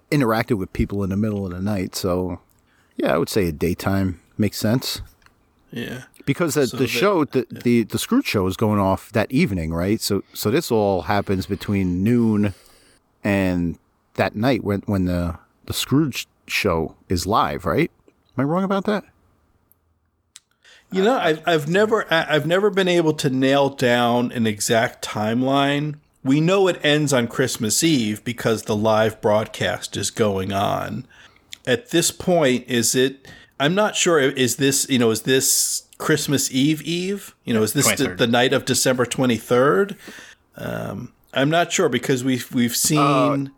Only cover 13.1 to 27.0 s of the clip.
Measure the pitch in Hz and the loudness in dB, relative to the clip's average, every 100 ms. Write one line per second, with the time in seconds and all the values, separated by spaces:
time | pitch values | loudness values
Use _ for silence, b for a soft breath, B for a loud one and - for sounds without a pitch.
13.1 | _ 107 98 92 90 85 - _ _ _ | _ 0 2 2 0 -2 -6 _ _ _
14.1 | - 101 104 123 117 101 101 - 98 90 | -4 -2 0 0 0 -2 -4 -2 0 0
15.1 | 87 85 82 _ _ - - - 131 156 | 0 -2 -6 _ _ -10 -8 0 0 0
16.1 | - - _ - - 101 82 78 - - | -4 -12 _ -8 -2 0 0 -2 -6 -6
17.1 | 90 90 117 104 71 - 107 170 _ _ | -4 0 0 0 -2 -2 0 -2 _ _
18.1 | _ _ - 139 175 190 196 202 208 - | _ _ -6 -2 -2 -2 -2 -2 -4 -6
19.1 | _ _ _ _ _ _ _ _ _ _ | _ _ _ _ _ _ _ _ _ _
20.1 | _ _ - _ _ b b _ 190 202 | _ _ -20 _ _ b b _ 0 2
21.1 | 262 175 156 - 165 147 185 214 220 160 | 2 2 0 2 0 2 2 4 2 2
22.1 | 165 147 151 147 185 208 190 185 175 156 | 0 2 0 2 2 2 2 2 2 2
23.1 | 151 147 131 135 139 139 135 123 120 120 | 0 0 2 4 4 2 2 2 4 2
24.1 | 120 123 127 110 104 - 113 120 - - | 2 0 0 -2 -2 0 2 0 -4 -8
25.1 | - 107 117 127 139 139 143 151 147 _ | -4 -2 0 0 2 0 0 -4 -8 _
26.1 | _ 131 147 165 196 190 175 151 151 | _ 0 2 2 4 2 2 2 2